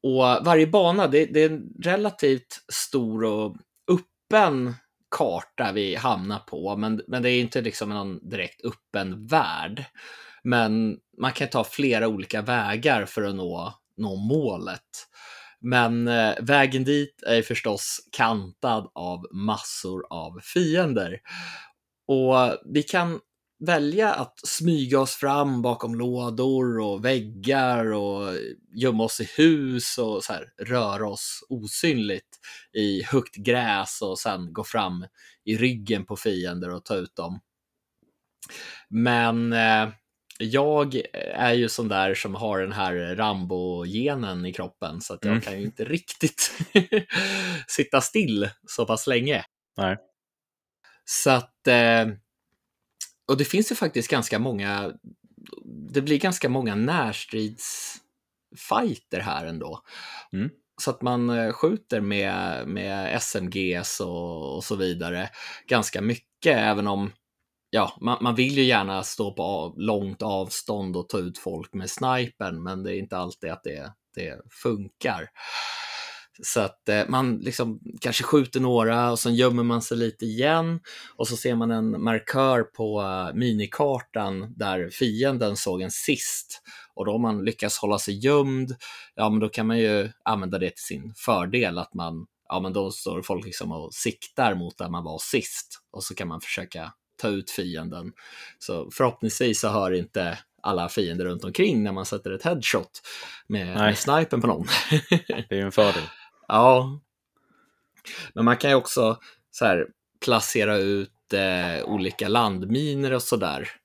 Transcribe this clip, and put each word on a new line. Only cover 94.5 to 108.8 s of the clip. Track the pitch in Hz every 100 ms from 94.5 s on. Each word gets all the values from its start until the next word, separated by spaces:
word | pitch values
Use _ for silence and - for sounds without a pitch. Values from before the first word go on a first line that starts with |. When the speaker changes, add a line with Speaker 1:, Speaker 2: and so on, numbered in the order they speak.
Speaker 1:
mot | 92 87 -
där | 87
man | 87
var | 82 78
sist | - 127 - - - - _
och | -
så | -
kan | - 90
man | 82
försöka | - - 90 85 80 _ _ -
ta | 113
ut | 101 95
fienden. | - 92 80 87 - 87 - - - - _
Så | - 87 -
förhoppningsvis | - 131 - 113 - 127 107
så | 107
hör | 104 95
inte | 90 85 101 87 82 _ _
alla | 87 95 87
fiender | - 90 85
runt | 90 87
omkring | 95 - 196 127
när | 104
man | 95 92
sätter | 104 -
ett | 95
headshot | 165 165 110 101 - - - - - - _
med, | 104 90
Speaker 2:
Nej. | 92
Speaker 1:
med | 107 104
snipen | - 151 160 123
på | 120
någon. | 80 87 -
<laughs> | - 151 - 175 -
Speaker 2:
Det | - -
är |
ju | 98
en | 98
fördel. | - 104 90 80 - - _ -
Speaker 1:
Ja. | 107 123 127 131 147 _ _ _ _ _ _ _ _ _ _ - - -
Men | -
man | 117 120
kan | 143
ju |
också | 135